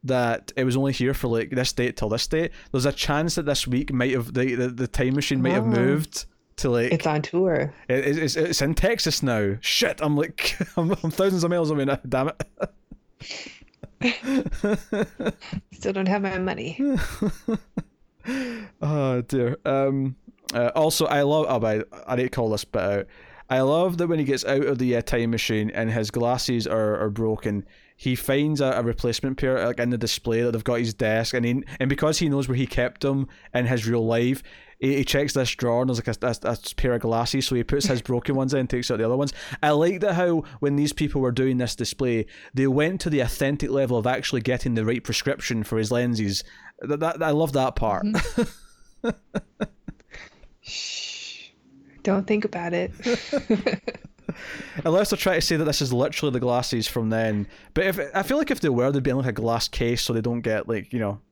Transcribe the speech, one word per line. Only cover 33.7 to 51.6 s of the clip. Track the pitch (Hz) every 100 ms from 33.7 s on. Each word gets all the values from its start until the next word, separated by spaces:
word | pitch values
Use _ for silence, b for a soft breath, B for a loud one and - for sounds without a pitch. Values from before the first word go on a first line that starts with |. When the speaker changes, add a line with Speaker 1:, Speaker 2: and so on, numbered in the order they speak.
| 127 110
Speaker 1:
real | 117
life, | 113 117 123 135 B B B B
he, | 135 143
he |
checks | 135 143 147
this | 139 123
drawer | - 123 117
and | 131
there's, | 120
like, | 120 110
a, | 123 - -
a, |
a | 117 -
pair | - 127
of | 117
glasses, | 113 113 123 135 127
so |
he | 123
puts | 117 139 131
his | 127
broken | - 120 -
ones | 135 131
in | 139
and | 127
takes | 127 120
out | 113
the | 113
other | 127
ones. | 143 B B 131
I | 151
like | 151 170 185
that | 208
how | 175 180 165 151 B
when | 143
these | 143 147
people | 147 151 147
were | 131
doing | 120 131 127
this | 123 -
display, | 117 - 131 117 104 B B
they | 127 135
went | 131 156 190
to | 180
the | 147
authentic | 120 - 139 143 127
level | 139 131 123
of | 113
actually | 123 - 131
getting | 113 123 127
the | 113
right | 110 120
prescription | - 117 - - - 117
for | 104 110
his | 107
lenses. | 120 123 113 104 98 B B B -
That, | 127 147
that, | 160 160
I | 160
love | 147 160
that | 139 131
part. | - 113 98
Speaker 2:
Mm-hmm. | 214 214 - - 233 - - - - - 247
<laughs> | - _ - - _ 202 _ - - _ B B B - _
Shh. | - - - - - - - - - _